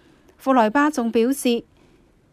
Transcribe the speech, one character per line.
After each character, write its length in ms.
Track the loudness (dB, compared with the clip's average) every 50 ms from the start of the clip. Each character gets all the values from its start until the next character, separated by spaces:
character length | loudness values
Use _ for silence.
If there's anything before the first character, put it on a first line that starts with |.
| _ _ _ _ _ _ _ _ -2
庫 100 | 0 2
萊 160 | 2 2 2
巴 200 | 2 0 0 0
仲 220 | 0 -2 -4 -2
表 200 | 0 0 0 0
示， 320 | -2 -2 -2 -2 -2 -2 -6 _ _ _ _ _ _ _ _ _ _ _ _ _